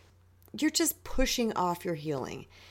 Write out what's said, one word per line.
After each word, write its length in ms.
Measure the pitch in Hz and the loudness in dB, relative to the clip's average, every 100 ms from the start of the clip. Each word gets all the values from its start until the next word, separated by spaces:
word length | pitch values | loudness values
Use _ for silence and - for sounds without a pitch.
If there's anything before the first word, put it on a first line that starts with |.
| - - - _ - | -20 -20 -20 _ -16
you're 180 | 214 302 | -2 0
just 340 | 311 320 - | 2 0 0
pushing 480 | - - 262 - 226 | -2 2 2 2 0
off 300 | - 180 175 | 2 0 0
your 100 | 180 | -4
healing. 520 | 156 151 139 107 - - - - | -4 -2 -4 -4 -8 -14 -20 -20